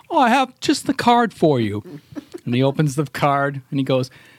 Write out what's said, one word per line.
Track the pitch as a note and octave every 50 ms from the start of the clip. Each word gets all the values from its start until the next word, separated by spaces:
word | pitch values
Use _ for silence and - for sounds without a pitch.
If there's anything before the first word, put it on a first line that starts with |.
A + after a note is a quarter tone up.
| - -
"Oh, | - D#4+
I | C4 A3+
have | A#3 C#4 C4 B3 - _
just | - - C#4+ - -
the | - C#4
card | - - A#3+ A#3+ A#3+ A#3+ G#3 -
for | - F#3+ D#3 C#3+ B2
you." | A2+ - G3+ G#2+ - F3+ D3 D3 - _ -
<laughs> | D4+ - - - - -
And | B2 A#2+
he | B2 C3+
opens | C#3 C#3+ D#3 D#3 C#3+ B2+
the | D3+ D3
card, | C#3 - - D#3 C#3+ C#3 C#3+ C#3 C#3+ C#3 C3+ - _
and | D3+ C#3
he | C3+
goes, | C3+ C3+ B2+ B2+ - - - - - -